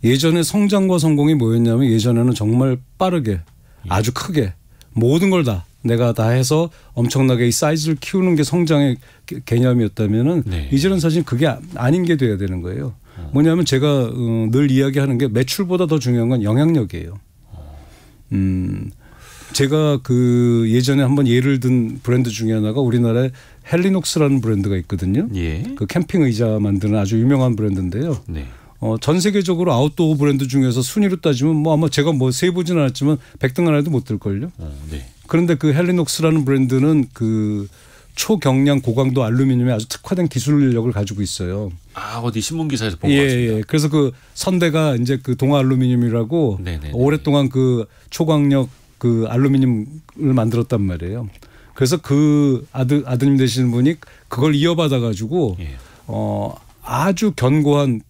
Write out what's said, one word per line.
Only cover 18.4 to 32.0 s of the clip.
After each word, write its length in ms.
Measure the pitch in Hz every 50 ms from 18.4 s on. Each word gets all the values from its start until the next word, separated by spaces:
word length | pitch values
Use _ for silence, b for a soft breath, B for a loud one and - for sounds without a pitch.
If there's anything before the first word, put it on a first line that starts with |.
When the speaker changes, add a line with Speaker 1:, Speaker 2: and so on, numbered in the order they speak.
| 95 95 92 92 90 92 98 98 104 101 - B B B B B B B B B B B B
Speaker 1:
제가 480 | - 135 135 147 156 156 151 143 127 131
그 640 | - 127 123 127 123 120 120 120 120 120 117 113 110
예전에 320 | 113 123 123 131 139 139
한번 260 | 139 123 139 143 139
예를 320 | 120 117 123 127 139 139 131
든 400 | 120 127 127 123 117 110 - - -
브랜드 260 | 120 123 123 127 117
중에 240 | 107 107 113 110 110
하나가 260 | 110 107 107 110 139
우리나라에 520 | 135 120 113 120 120 117 113 120 131 131 127 B B B B B B - -
헬리녹스라는 640 | 170 180 196 190 190 - - - 165 151 139 139 131
브랜드가 360 | 107 113 107 98 98 101 98
있거든요. 500 | 92 85 - 104 95 92 92 98 131 190 240 104
Speaker 2:
예. 300 | 92 85 82 78 85 135 233 277
Speaker 1:
그 120 | 277 -
캠핑 340 | - - - 156 - - 185
의자 380 | 151 127 113 104 120 110 107 107
만드는 380 | 104 104 98 95 101 104 104
아주 220 | 107 101 98 113 113
유명한 360 | 117 131 143 135 131 127 117
브랜드인데요. 680 | 101 107 104 98 95 92 90 85 107 147 170 143 - -
Speaker 2:
네. 180 | - 85 76 69 62 B B B B B -
Speaker 1:
어, 180 | - 110 110 113
전 200 | - - 156 185
세계적으로 540 | 175 208 196 202 190 180 180 165 180 175 135
아웃도어 420 | 117 135 147 147 - 170 156 160
브랜드 320 | 139 143 147 139 135 139
중에서 340 | 127 123 139 131 127 117 127
순위로 400 | 123 - - 214 208 196 185 170
따지면 340 | - 165 143 120 135 156 160
뭐 180 | 151 151 165 160
아마 160 | 147 165 151
제가 240 | - -